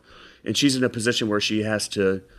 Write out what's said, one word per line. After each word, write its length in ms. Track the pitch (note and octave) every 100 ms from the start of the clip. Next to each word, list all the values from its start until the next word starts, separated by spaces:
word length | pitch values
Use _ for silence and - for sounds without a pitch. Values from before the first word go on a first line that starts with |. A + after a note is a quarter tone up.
| _ - - -
And 140 | - A2
she's 180 | C#3+ C3
in 80 |
a 60 | B2+
position 400 | A#2+ A2+ A#2+ A#2
where 100 | G#2
she 240 | - G#2+
has 240 | G#2+ G#2+ -
to, 320 | G#2 F#2+ F#2+ -